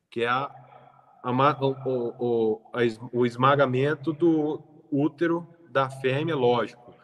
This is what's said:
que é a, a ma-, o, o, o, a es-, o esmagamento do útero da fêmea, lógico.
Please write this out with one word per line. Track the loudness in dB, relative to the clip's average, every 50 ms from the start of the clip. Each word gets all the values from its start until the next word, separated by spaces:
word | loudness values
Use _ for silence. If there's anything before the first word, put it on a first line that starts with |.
| _ _
que | -6 -4 -2
é |
a, | 0 0 -2 -4 -6 -12 -16 -20 -20 -20 -20 -20 -20 _ _ _ _ _ _
a | -6 -2
ma-, | 2 4 4 4 2 2
o, | 0 -2 -2 -2 -4
o, | -4 -4 -2 -4 -4 -6
o, | -4 -2 0 0 2 2 0 0 -2 _ _ -2
a | 0 0
es-, | 0 0 -4 -10 -6
o | -2 0 0
esmagamento | 0 0 2 4 4 4 4 4 2 2 0 0 0 -2 -4 -4 -6
do | -4 0 2 2 2 2 0 -2 -6 -8 -10 -18 -20 -20 -10 -4
útero | -2 -2 -2 -2 -2 -2 -2 -2 -2 -4 -6 -12 -20 _ -12 -4
da | -2 -2 -2 -2
fêmea, | -4 -4 -2 -2 -2 -2 -2 -2 -2
lógico. | 0 2 2 2 2 -2 -4 -8 -16 -20 -20 -20 _